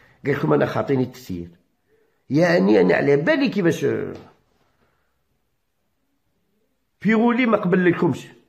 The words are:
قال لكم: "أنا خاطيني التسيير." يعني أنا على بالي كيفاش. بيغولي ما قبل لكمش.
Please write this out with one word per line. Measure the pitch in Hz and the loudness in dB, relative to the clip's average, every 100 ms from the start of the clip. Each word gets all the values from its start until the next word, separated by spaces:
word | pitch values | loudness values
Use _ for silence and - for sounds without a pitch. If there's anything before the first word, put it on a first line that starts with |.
| _ _ - | _ _ -6
قال | |
لكم: | 135 151 | -4 0
"أنا | 147 135 | 0 0
خاطيني | 117 110 135 | -4 -2 -2
التسيير." | 127 - - 87 87 _ _ _ _ _ _ _ - | -4 -8 -14 -12 -12 _ _ _ _ _ _ _ -4
يعني | 139 175 175 190 208 | 0 2 2 2 4
أنا | 180 | 4
على | 151 139 143 | 2 2 0
بالي | 165 311 262 | 2 0 0
كيفاش. | 202 170 - 139 107 95 92 - _ _ _ _ _ _ _ _ _ _ _ _ _ _ _ _ _ _ _ _ _ _ _ _ _ _ _ | 0 -2 -2 -4 -4 -8 -14 -20 _ _ _ _ _ _ _ _ _ _ _ _ _ _ _ _ _ _ _ _ _ _ _ _ _ _ _
بيغولي | 190 220 240 233 247 | 0 2 2 2 0
ما | 208 | 0
قبل | 180 180 180 | 0 2 2
لكمش. | 170 170 123 - - | 2 -2 -4 -10 -20